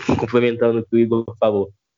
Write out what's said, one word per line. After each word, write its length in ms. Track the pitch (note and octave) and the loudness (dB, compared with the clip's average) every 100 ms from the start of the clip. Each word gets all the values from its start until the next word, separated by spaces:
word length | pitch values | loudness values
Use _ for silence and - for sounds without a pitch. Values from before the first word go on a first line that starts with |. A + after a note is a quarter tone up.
| - A#2 | -2 -2
complementando 600 | A2 A#2+ A#2+ A#2 A#2 A2+ | 0 0 0 2 0 0
o 40 | |
que 120 | A2 A#2 | 0 0
o 40 | |
Igor 260 | A2+ A2+ A2+ A2+ | 2 0 -4 -2
falou, 300 | A2 G#2 G2 - _ | 0 0 -4 -10 _